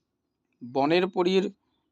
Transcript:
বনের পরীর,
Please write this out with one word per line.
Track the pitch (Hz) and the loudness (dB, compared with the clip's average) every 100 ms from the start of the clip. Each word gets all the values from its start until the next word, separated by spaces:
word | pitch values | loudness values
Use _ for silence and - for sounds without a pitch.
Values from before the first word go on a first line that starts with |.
| _ _ _ _ _ - 120 | _ _ _ _ _ -20 -8
বনের | 131 143 175 190 | -2 2 2 0
পরীর, | 190 180 190 196 - _ _ _ | 0 2 2 0 -8 _ _ _